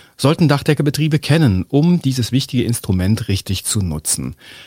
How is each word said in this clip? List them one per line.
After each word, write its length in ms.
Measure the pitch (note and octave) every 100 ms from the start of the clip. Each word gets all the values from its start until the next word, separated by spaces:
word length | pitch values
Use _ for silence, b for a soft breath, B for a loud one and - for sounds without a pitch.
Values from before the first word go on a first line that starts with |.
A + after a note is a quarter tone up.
| B B
sollten 300 | - E3 D#3+
Dachdeckerbetriebe 720 | C#3+ - D3+ D3 C#3+ D#3 D3+
kennen, 460 | - D3+ D3 F#2 -
um 320 | C#3 E3 F3
dieses 280 | C3+ C3 A2+
wichtige 320 | B2+ - B2+
Instrument 640 | A2 A2+ - F#2 F#2 A2 A#2
richtig 380 | F#2+ - G2
zu 160 | - G#2+
nutzen. 560 | F#2 D2+ - - B1+ - B B